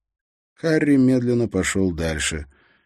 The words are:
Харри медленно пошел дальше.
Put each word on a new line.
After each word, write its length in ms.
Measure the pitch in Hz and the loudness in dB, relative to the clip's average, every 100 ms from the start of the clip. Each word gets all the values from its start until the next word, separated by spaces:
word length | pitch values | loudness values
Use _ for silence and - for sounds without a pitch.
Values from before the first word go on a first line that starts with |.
| _ _ _ _ _ | _ _ _ _ _
Харри 420 | _ - 156 151 139 | _ -2 0 4 4
медленно 500 | 127 127 123 120 117 | 4 2 0 0 0
пошел 460 | 95 87 98 95 | -2 -2 0 -2
дальше. 540 | 82 82 78 76 78 76 _ _ _ | -2 -4 -4 -6 -8 -12 _ _ _